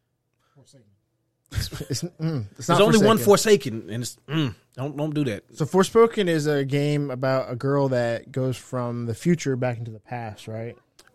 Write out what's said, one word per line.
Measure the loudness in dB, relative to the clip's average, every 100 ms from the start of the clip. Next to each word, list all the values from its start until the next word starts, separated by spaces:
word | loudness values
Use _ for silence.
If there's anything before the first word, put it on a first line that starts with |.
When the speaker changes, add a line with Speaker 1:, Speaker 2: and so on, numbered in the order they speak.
| _ _ _ _ _ _
Speaker 1:
Forsaken. | _ _ _ _ _ _ _ _ _
Speaker 2:
<laughs> | -6 -6 -8 -8
It's, | -8
mm, | -8 -6 -4 -4 -6 -8
it's | 0
Speaker 3:
There's |
Speaker 2:
not | 4
Speaker 3:
only | 6 6
one | 6 4
Speaker 2:
Forsaken. | 6 4 6 4 2 -8
Speaker 3:
Forsaken, | -8
and | -8
it's, | -8 -12 -6
mm, | -2 -2 -4 _
don't, | -10 -8 -6
don't | -6
do | -2
that. | -2 -4 -10 -6
Speaker 2:
So |
Forspoken | 0 2 2 4 4 4 0
is | 0 0
a | 0
game | 0 0 0 0 -2
about | -4 0 0 -2
a |
girl | -4 0 2 2
that | 0 0 -4 -6
goes | -4 -2 -4
from | -6 -6 -6 -6 -6
the |
future | -2 0 0 0
back | -2 -2 -4
into | -10
the | -14
past, | -12 -10 -10 -12 -12
right? | -10 -12 -14 _ _ _